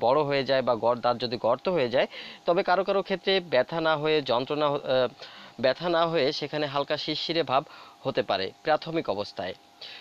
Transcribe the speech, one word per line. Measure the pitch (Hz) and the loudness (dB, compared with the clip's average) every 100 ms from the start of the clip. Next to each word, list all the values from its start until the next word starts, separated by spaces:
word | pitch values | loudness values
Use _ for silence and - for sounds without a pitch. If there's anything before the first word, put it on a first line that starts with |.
বড় | 113 147 | 2 2
হয়ে | 143 139 | 2 0
যায় | 127 135 | 0 0
বা | 123 | 2
গর-, | 117 113 120 | 2 2 2
দাঁত | 120 120 | 0 0
যদি | 120 120 | -2 -2
গর্ত | 110 131 190 | 0 0 0
হয়ে | 175 120 | 0 2
যায়, | 127 208 - - - - | 2 0 -4 -16 -6 0
তবে | 175 | 0
কারো | 190 180 | 2 2
কারো | 190 196 | 2 0
ক্ষেত্রে | 185 190 202 190 | -2 -2 0 0
ব্যথা | 175 127 127 165 | 2 0 2 0
না | 160 151 | 0 2
হয়ে | 156 156 | 2 2
যন্ত্রণা | 135 117 135 147 151 | 2 0 0 0 0
হ-, | |
আহ, | 143 - 127 123 - - - - - | 0 0 2 0 -2 -20 -20 -18 -2
ব্যথা | 127 131 175 | 0 0 0
না | 165 165 | 2 2
হয়ে | 165 135 | 2 0
সেখানে | 147 147 151 147 | -2 -4 -4 -2
হালকা | 143 139 151 | -2 -2 -4
শিরশিরে | - 151 - 165 | -4 -4 -2 -2
ভাব | 135 131 156 - - - | 0 0 -2 -10 -20 -10
হতে | 135 131 | -4 -2
পারে | 117 98 95 - | 0 -2 -4 -6
প্রাথমিক | - 156 165 160 127 | -2 -2 -2 -4 -4
অবস্থায়। | 98 101 - 92 - - - - - | -4 -6 -8 -8 -10 -18 -20 -18 -18